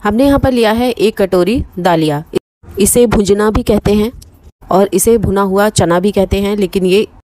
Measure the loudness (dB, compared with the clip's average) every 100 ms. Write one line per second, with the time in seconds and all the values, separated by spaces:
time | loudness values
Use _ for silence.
0 | -2 2 2 2 2 0 0 0 -2 0
1 | -2 0 0 0 0 -2 -6 -4 0 0
2 | 0 -4 -4 -8 _ _ -16 -2 0 2
3 | 2 2 0 2 0 -2 -2 -2 0 0
4 | -2 -6 -20 _ -20 _ -2 0 2 0
5 | 2 0 0 -2 -2 0 0 0 0 0
6 | 0 -2 -2 -2 -2 -4 -4 -2 0 0
7 | -2 -10